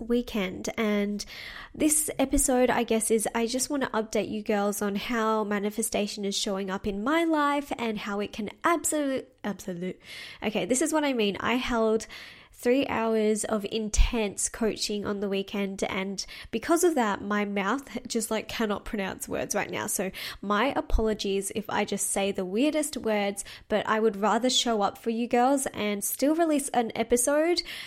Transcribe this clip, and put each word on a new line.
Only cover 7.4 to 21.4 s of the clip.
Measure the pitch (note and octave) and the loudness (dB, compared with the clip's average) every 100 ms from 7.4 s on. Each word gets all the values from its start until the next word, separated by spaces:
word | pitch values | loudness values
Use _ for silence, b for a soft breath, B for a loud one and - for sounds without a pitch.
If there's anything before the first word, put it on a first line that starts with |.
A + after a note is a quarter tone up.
| C#4+ C#4+ C#4+ - | 4 2 -2 -4
and | A#3 G#3+ | -2 -2
how | A3 G3+ | -4 -4
it | G#3 | -4
can | - G#3 - | -4 -8 -2
absolute, | D#4+ F4 E4+ D#4 C#4+ C4 - _ | 2 2 2 0 0 -2 -6 _
absolute. | G#3 G3 - F3 F#3 - B B B B | -8 -6 -8 -6 -6 -8 B B B B
Okay, | - G#3 | -4 0
this | F3 B3 | 2 2
is | D#4+ | 2
what | D#4 | 2
I | D4 | 2
mean. | B3+ G#3 F#3+ | 2 0 0
I | G3+ B3 | 0 0
held | B3+ A#3+ A3 A3 - B B B B - | 0 2 2 2 -2 B B B B -4
three | B3 C4 - | 2 2 2
hours | A3+ A3+ A3 G#3+ G#3+ | 0 0 2 2 2
of | - G#3+ G3+ | 0 -2 -2
intense | A3 G#3+ - - A#3+ G#3 G3 - | -4 2 4 4 4 -2 -2 -6
coaching | - A3 F3 - G#3 | -2 -2 -2 -4 -4
on | G3 G3+ | -4 -4
the | G3+ | -2
weekend, | G3 G3 G#3 G3 F#3+ | -2 -4 -4 -4 -2
and | - G3 F#3+ F#3+ B B B | -4 -2 -4 -6 B B B
because | A3+ - E4 | -4 0 4
of | F4 | 4
that, | D#4 A3 G3 | 4 0 0
my | G3+ G#3 | -2 -2
mouth | G#3 G3+ F#3+ C4 - B3 - | 0 0 0 -2 -4 -10 -6
just, | A#3 G#3+ | -4 -2
like, | A3 - | -4 -4
cannot | - A3 G3+ | -2 -2 -2
pronounce | - G#3+ F#3+ - - | -4 -4 -4 -6 -6
words | - A3+ G3+ | -4 -2 -2
right | - | -2
now. | F#3 G#3+ | -4 -2
So | - F#3+ B B B | -2 -4 B B B
my | G3 G#3 B3+ C#4 | -2 2 2 0
apologies | D4+ - A3 G#3 G3+ G3 | 2 2 2 0 0 -2